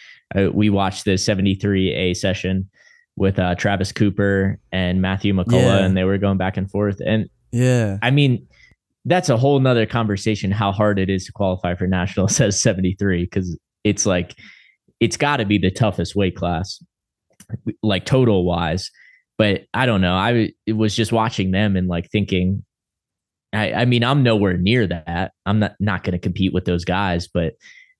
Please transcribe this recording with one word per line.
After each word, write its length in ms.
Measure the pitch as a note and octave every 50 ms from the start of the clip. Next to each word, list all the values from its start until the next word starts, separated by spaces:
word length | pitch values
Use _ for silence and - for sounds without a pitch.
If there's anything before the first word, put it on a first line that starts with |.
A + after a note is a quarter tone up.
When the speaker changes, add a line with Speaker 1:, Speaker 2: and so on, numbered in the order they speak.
| - - - - _ _ -
Speaker 1:
Uh, 160 | G2 G2 F#2 -
we 160 | F#2 G#2 G#2+
watched 340 | G2+ G2 G2 F#2+ F#2 - -
the 140 | G#2 F#2+ F#2
seventy-three 760 | - - G#2+ F#2+ G2 G2 F#2+ F#2+ - G2+ G2+ F#2+ F#2+ F#2 A#1
A 220 | - F#2 F2+ F2+
session 560 | - - G2 F2+ - - F#2+ F#2+ F#2+ G2 - _ _ _ _ _ _ _ _ _
with, 220 | - G2 F#2+ F#2+ G2
uh, 160 | F#2 F2+ F2
Travis 360 | - - G#2 G2+ F#2+ A2 G2+ -
Cooper 680 | - A2 G2+ F#2+ G2 G2+ G2+ G2 G2 G2 G2 G2 - _ _
and 320 | - F#2 F#2 F2+ F2+ F#2 F#2
Matthew 320 | F#2 F#2+ F#2+ - G2+ G2
McCullough, 180 | F#2+ F2+ A2+ A#2+ B2 - G2 F#2+ G2
Speaker 2:
Yeah. 40 | F#2+
Speaker 1:
and 120 | F#2+ F#2+
they 80 | F#2 F#2
were 120 | F#2+ G2
going 220 | F#2+ G2+ G2+ G2 F#2+
back 180 | F#2 F#2+ F#2
and 140 | F#2+ F#2+ G2
forth. 300 | - G2+ G#2 G#2 F#2+ - -
And 240 | - A2 A2 G2 - - _ _ _
Speaker 2:
Yeah. 480 | - A#2+ B2+ B2+ B2+ A#2+ A2+ G#2 G2 G#2 A#2+
Speaker 1:
I 80 | B2 C3+
mean, 340 | D3 C#3+ C3+ B2 - - - _ _ - _ - _ _ _ _ _ _
that's 240 | - E3+ F3+ F3 -
a 80 | B2+
whole 220 | A2+ B2+ C#3 C#3+ C3+
nother 240 | C3 C3 B2+ A#2 A2
conversation, 680 | - - A#2+ A2+ G#2 G2+ F#2+ - A2 G#2+ G2+ - F#2+ F#2+
how 180 | G#2 G#2+ G2+ F#2+
hard 260 | G2+ G#2+ G#2 G#2 G2
it 120 | F#2+ F#2
is 160 | G2 F#2 F#2
to 60 | - -
qualify 420 | - G2+ F#2 F#2 F#2 - F2 F2+
for 120 | F2 F#2 F2+
nationals 520 | F#2 F2+ F2 F#2 - - F#2+ G2 - -
<laughs> 0 |
as 220 | B2+ G2+ G2 - -
seventy-three, 640 | A#2 G2+ F#2 F#2 F#2 F#2+ - G2+ G2+ F#2 F2 F2
'cause 320 | F2 - G2+ F#2 F2+ E2 - - _ _ _ -
it's 220 | G#2+ G2+ - -
like, 280 | G#2 F#2 F2+ F2 - - - - - - - _ _ _ _ _ _ _ _
it's 160 | A#2 A#2 - -
gotta 260 | D3 C#3+ D3 C3 A2
be 140 | G2 G#2 G2+
the 120 | F2 F#2+
toughest 440 | F#2+ - A#2+ G#2+ F#2 - E2+ - -
weight 200 | G2+ G2 F#2 F2
class, 460 | - F#2 F2 F2 D#2+ F2+ - - - - _ _ _ _ _ _ _ _ _ _ - - - - - - A2+ - - -
like, 220 | G#2+ G2 F2+ -
total 380 | - - C3 C3 A#2 G#2 F#2+ F2+
wise. 460 | F2+ F2 E2+ F2 D#2+ D#2+ F#2 - - - _ - - _ _ _ _ _ -
But 240 | A2 G#2 G2 - - _ -
I 120 | A2+ C3
don't 140 | B2+ A2 G2
know. 140 | F#2+ F2 F2+
I 140 | F#2 G2 A2+
w-, 220 | A#2+ A#2+ A2 E2+ - _ _
it 80 | - A2
was 200 | G#2+ A2 G#2+ G2+
just 160 | - A2+ -
watching 400 | A#2+ A2+ A2 A2+ - - G2 F#2+
them 240 | F#2 F#2+ G#2+ G#2 G2
and, 120 | F#2 F#2 F2+
like, 200 | F2 E2+ E2+ -
thinking, 540 | - G#2+ G2 - G2 F#2 F2+ F#2 G2 G2 - - _ _ _ _ _ _ _ _ _ _ _ _ _ _ _ _ -
I, 200 | G#2+ G#2+ D#2+ -
I 120 | - B2
mean, 200 | B2 B2 A#2+ A#2
I'm 180 | A#2+ C#3+ D3 C3
nowhere 340 | B2 - G#2 G2+ F#2+ F2+
near 300 | F2+ F2+ G2 A#2+ B2+ A2
that. 460 | F2 F2 E2+ - - E2+ F2 F#2+ - - _ _
I'm 120 | G2 G#2 G#2+
not, 140 | G#2 G2 - -
not 240 | G2 G#2 G2 F2 -
gonna 140 | - F2+ F2
compete 320 | - - F2 - F#2 F#2+ -
with 120 | F#2 F#2
those 180 | - F2+ F2 F2
guys, 420 | - F2+ F#2+ G2+ F#2+ F2 F2 F2
but 280 | - - F2+ E2+ D#2+ - _ _ - - - - _ _